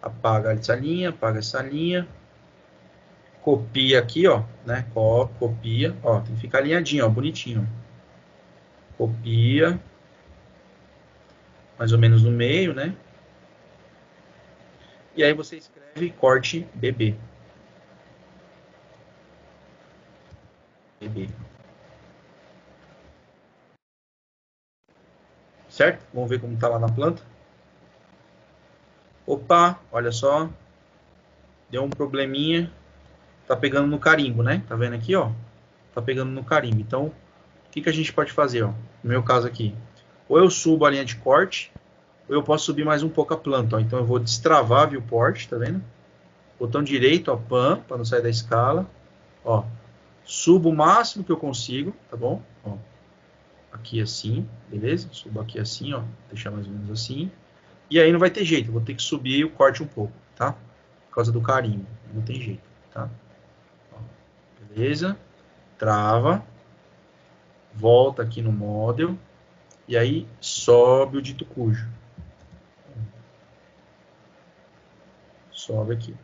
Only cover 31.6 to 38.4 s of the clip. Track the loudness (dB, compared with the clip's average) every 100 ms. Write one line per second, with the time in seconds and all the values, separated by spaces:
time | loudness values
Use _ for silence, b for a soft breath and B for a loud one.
31.6 | _ -6 -6 -6 -2 0 0 0 0 0
32.6 | 0 -10 -20 -20 -20 -20 _ _ -4 -2
33.6 | 0 2 0 2 4 4 2 0 0 0
34.6 | -2 -4 -4 -4 0 0 0 -6 -12 -20
35.6 | _ _ _ -8 -4 -4 -4 -6 0 0
36.6 | 2 -2 -2 -4 -4 -10 _ _ _ _
37.6 | _ -4 -2 -2 -2 -2 -2 0